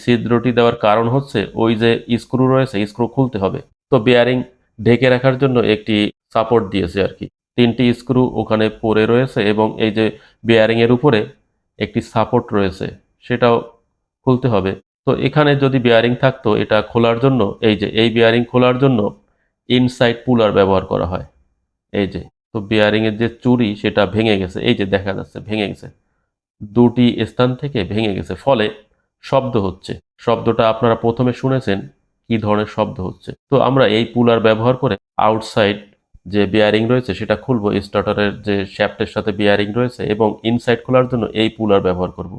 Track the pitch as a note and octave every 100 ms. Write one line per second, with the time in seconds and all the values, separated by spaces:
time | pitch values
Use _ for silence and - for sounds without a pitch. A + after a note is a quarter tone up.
0 | - A#2+ A2+ A#2 B2 A#2+ A#2+ A#2 G#2+ G#2+
1 | A#2 C3+ C#3 A2+ F#2+ - A2+ A2+ A#2 A2+
2 | - A#2 - B2 B2+ C3 C3 G2+ G#2 -
3 | A#2 - C3 G#2+ F#2+ - - _ - C3+
4 | A2 A#2+ A#2+ B2+ B2 _ _ - G#2+ A#2
5 | C3 B2+ C3 B2+ C3+ A#2+ G#2+ G#2+ - G#2+
6 | G#2 - _ A#2 A2 A#2 G2 G2 F2 G2
7 | F#2+ - G2+ _ _ - A#2+ A2+ B2 A#2+
8 | - B2+ B2 A2 G#2+ A2 A2 A2 A2+ G#2+
9 | A2 A#2 C3 C3 G2+ G#2 A2 - A2 G#2
10 | A2 - _ _ G#2+ A2+ A2 A2+ A#2 B2
11 | D3 A2 A2 - _ _ _ - G#2 A#2
12 | - A#2 G#2+ A#2+ A#2+ G#2+ G2 F2+ - -
13 | _ _ - B2 A#2+ A#2 - _ _ _
14 | _ _ - B2+ B2+ G#2 F#2+ G2 _ _
15 | - B2 C3+ D3+ D3 C#3+ C#3 C3 A#2+ A2+
16 | A#2 A#2+ C3+ - A2+ G#2+ G#2+ G#2+ G#2+ A#2+
17 | A#2 A2+ C3+ C3 G2+ - A2+ G#2 G2+ G#2+
18 | A#2 A2+ A#2 A#2 A#2 B2 B2 B2+ C#3 A#2+
19 | G2+ - _ _ _ _ - B2 B2+ -
20 | A#2+ A#2 - B2 G#2+ G2 F#2+ F#2+ F#2 G2+
21 | E2+ F#2 - _ _ _ _ _ _ G2+
22 | G2 F2+ - _ _ A2+ G2+ A2 G#2+ G#2+
23 | A2 G#2+ A#2 A#2 B2 B2 A2 G2+ G#2+ G#2+
24 | G2 G#2 A2+ G2+ F#2 G#2+ A2+ G#2+ G2 G2
25 | G2 G2 F#2+ - F#2+ G#2+ G2 G2 - -
26 | _ _ _ _ _ - G#2 G#2+ A#2+ A#2+
27 | A#2+ - G#2+ - B2+ B2+ C#3+ C3+ F2+ G2+
28 | A2 G2 E2 F#2 - B2+ G#2+ - _ _
29 | _ _ - C3+ B2 A#2+ G2 F#2 - A2
30 | _ _ - A2+ A2+ A2 A2+ A2 B2 A2+
31 | A#2 A#2 B2 A#2+ C3+ C3 A2+ G2 C#3 _
32 | _ _ - A2+ G#2 G#2 G#2+ - G#2 G2
33 | F#2 - - - - C3+ A#2+ C3+ A2 G#2+
34 | A#2 A#2+ A#2+ A#2 A2 G#2+ A#2 B2+ C3+ G2
35 | _ - G#2+ A2 - - G2+ G#2 - _
36 | _ _ F2+ G2+ G2 G#2+ G#2+ G#2+ A#2 B2+
37 | B2 F#2 G#2+ G#2 - A#2+ G#2 G#2 G2+ G#2
38 | G2 G2 G#2 G2 G#2 G2+ F#2+ - G#2 -
39 | G#2+ - G#2 G2 G#2 G2+ G#2 G#2+ B2 -
40 | G2 G#2+ G#2+ - A2 A#2+ - A#2 - B2+
41 | B2+ B2 G#2+ - A2 - A2 G2 F#2+ F2+
42 | F2+ - F2+